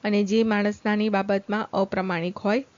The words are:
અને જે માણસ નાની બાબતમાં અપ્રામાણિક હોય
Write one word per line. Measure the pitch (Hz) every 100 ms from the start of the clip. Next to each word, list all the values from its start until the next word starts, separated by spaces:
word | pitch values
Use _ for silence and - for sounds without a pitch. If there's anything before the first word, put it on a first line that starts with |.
અને | 214 208
જે | 202 220
માણસ | 226 208 208 208 214
નાની | 208 214
બાબતમાં | 202 196 196 196 208 -
અપ્રામાણિક | - 196 190 190 170 170 -
હોય | 202 226 269